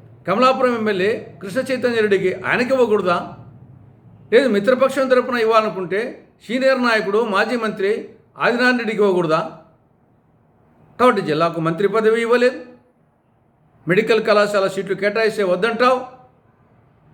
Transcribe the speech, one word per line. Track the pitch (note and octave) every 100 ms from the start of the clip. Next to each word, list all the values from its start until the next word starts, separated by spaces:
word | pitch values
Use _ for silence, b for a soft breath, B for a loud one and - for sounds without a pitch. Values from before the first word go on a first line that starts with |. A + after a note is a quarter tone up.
| - - -
కమలాపురం | G#3 B3+ C4 B3+ A#3
ఎమ్మెల్యే | G#3+ F#3+ G3 B3+ - -
కృష్ణ | G3 A3+
చైతన్య | B3+ B3+ B3 A#3
రెడ్డికి, | G#3+ F#3+ F3+
ఆయనకి | - B2+ F#3 B3
ఇవ్వకూడదా? | C4 A3+ G#3+ F3+ F3+ G3+ - - - - - - - - - -
లేదు, | A#3 C4
మిత్రపక్షం | G3+ G3+ B3+ C4 C4+ C4
తరపున | B3 B3 A#3+
ఇవ్వాలనుకుంటే | A3 A3+ G#3+ F3+ F3 F#3+ B3+ - - _ -
సీనియర్ | B3 C4+ B3+
నాయకుడు, | A#3+ A3 F#3 G#3 A#3
మాజీ | F#3+ D#4+ B3
మంత్రి | A3 F#3 F#3+ A3+ - - _ -
ఆదినారాయణ | F3+ A#3+ B3+ B3
రెడ్డికి | G#3+ G#3
ఇవ్వకూడదా? | G3+ F3+ D#3+ D#3+ - - - _ _ _ _ _ _ _ _ _ _ _ _ -
కాబట్టి | B3 G#3
జిల్లాకు | D3+ D3 E3 D#3+
మంత్రి | D#3+ E3+ G3+
పదవి | A3 G#3+ A3+
ఇవ్వలేదు, | A3+ A#3+ B3 - - - _ _ _ _ _ _ _ _ _ _ D#3+
మెడికల్ | F#3 A3+ A3 A3
కళాశాల | G#3 G#3 G#3 F#3+
సీట్లు | F#3+ F#3+ F#3+
కేటాయిస్తే | G3+ G#3+ A3 -
వద్దంటావు. | F#3+ F3+ A#3 A3 B3+ B3+ - - - _ _ _ _ _ _ _ _